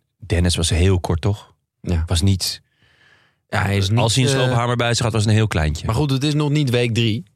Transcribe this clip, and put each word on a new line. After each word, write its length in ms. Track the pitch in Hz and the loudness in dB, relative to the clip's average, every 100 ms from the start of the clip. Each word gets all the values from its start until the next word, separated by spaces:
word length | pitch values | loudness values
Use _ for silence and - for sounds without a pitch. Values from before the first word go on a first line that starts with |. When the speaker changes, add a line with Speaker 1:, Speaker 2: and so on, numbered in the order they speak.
| _ _ | _ _
Speaker 1:
Dennis 380 | - 87 87 82 | -4 0 0 0
was 140 | 85 | 0
heel 300 | 80 92 92 | 2 2 2
kort, 220 | - 82 | 0 -2
toch? 320 | 101 101 - _ _ _ | -2 -4 -8 _ _ _
Speaker 2:
Ja. 220 | 90 87 80 | -4 -2 0
Speaker 1:
Was 160 | 90 | 0
niet, 400 | 98 95 - - _ _ _ _ _ _ _ _ _ | 2 0 -2 -8 _ _ _ _ _ _ _ _ _
Speaker 2:
Ja, 120 | - | -2
hij 160 | 101 101 | 0 0
is 120 | 95 | 2
niet, 100 | 113 | 2
Speaker 1:
als 160 | 113 110 | 2 2
hij 80 | |
een 60 | 135 | 2
Speaker 2:
eh, 60 | 135 | 2
Speaker 1:
sloophamer 400 | 131 123 120 120 | 2 0 0 0
bij 180 | 120 | 0
zich 100 | 117 | 0
had, 100 | 117 | 0
was 80 | 110 | 0
het 80 | 107 | 2
een 60 | 107 | 2
heel 100 | 110 | 2
kleintje. 380 | - 78 78 - | 0 -2 -2 -4
Speaker 2:
Maar 100 | 113 | -2
goed, 160 | 147 | -2
het 120 | 135 | -2
is 100 | 147 | -2
nog 160 | 151 151 | -2 0
niet 200 | 147 139 | 0 0
week 240 | 120 123 | 0 0
drie. 300 | 110 117 107 - | 0 0 -2 -6